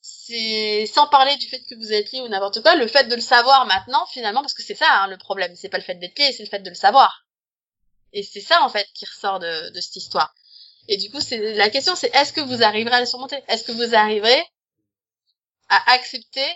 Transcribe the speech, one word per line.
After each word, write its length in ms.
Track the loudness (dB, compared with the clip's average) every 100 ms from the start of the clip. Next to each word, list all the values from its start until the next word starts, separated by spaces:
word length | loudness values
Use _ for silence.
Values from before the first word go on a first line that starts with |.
C'est, 840 | -20 -20 -12 -6 -4 -2 -2 -2 0
sans 220 | 2 6
parler 280 | 6 4 0
du 100 | -6
fait 140 | -14 -18
que 60 | -18
vous 180 | -4
êtes 180 | -4 -4
lié 100 | -10
ou 60 | -8
n'importe 340 | -6 -4 0
quoi, 140 | 2 4
le 100 | 2
fait 180 | 2 0
de 100 | -4
le 60 |
savoir 440 | 2 2 6 4 6
maintenant, 400 | 0 0 -2 -2
finalement, 360 | -6 -4 -4
parce 120 | -6
que 80 | -12
c'est 120 | -12 0
ça, 100 | 2
hein, 180 | 2 0
le 100 | -6
problème, 380 | _ -6 -6 -8
c'est 140 | -10
pas 80 | -8
le 40 |
fait 120 | -8 -12
d'être 220 | -12 -4
lié, 120 | -4
c'est 120 | -2
le 60 | -10
fait 100 | -12
de 100 | -12
le 60 | 0
savoir. 500 | 4 6 4 2 _ _ _ _ _ _ _ _ _
Et 80 | -14
c'est 180 | -12 -14
ça, 220 | 0 2
en 60 | 2
fait, 180 | -2 -6
qui 120 | -12 -20
ressort 340 | -8 -6 -4
de, 340 | -6 -8 -10
de 80 | -14
cette 140 | -16 -14
histoire. 380 | -8 -4 -4 _ _ -20 -20 _ -8
Et 100 | -6
du 120 | -6
coup, 120 | -8
c'est, 340 | -8 -6 -4 0
la 140 | 0
question, 260 | 2 -2 -2
c'est 180 | 0
est-ce 200 | 2 0
que 80 | -2
vous 200 | -6 0
arriverez 340 | 2 2 0 0
à 40 |
le 60 | 0
surmonter ? 300 | -8 -10 -10 -6
Est-ce 160 | -6
que 80 | -6
vous 240 | -6 2 2
arriverez 480 | 4 2 2 2 2 _ _ _ _ _ _ _ _ _ _ _ _
à 240 | 2 4
accepter 520 | 2 0 -14 _ -6 -6